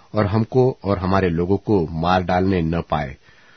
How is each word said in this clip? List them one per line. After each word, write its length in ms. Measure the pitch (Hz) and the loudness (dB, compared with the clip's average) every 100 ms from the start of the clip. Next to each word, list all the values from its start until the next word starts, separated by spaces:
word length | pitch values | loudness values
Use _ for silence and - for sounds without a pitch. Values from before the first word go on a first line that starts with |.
| - | -8
और 120 | 107 101 | -2 0
हमको 520 | 110 110 131 127 - | 0 0 2 0 0
और 140 | 98 95 | -2 -2
हमारे 300 | 90 98 92 | 0 2 2
लोगों 280 | 82 90 98 | 0 0 -2
को 300 | - 101 78 | 0 0 0
मार 360 | 80 85 92 | -2 0 0
डालने 400 | 90 90 95 92 | 2 0 0 0
न 180 | 82 85 | 0 -2
पाए।" 360 | - 80 69 67 _ _ _ | -2 -4 -6 -12 _ _ _